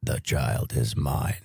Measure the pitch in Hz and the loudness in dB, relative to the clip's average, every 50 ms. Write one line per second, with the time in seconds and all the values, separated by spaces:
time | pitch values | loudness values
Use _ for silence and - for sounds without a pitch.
0 | - 58 57 60 - - - - 65 58 53 - - - - - 60 55 55 - | -2 0 -2 -2 0 0 0 2 2 2 0 0 -2 0 0 0 0 0 0 0
1 | 73 69 67 - 64 - - - | 0 2 2 0 0 0 -2 -2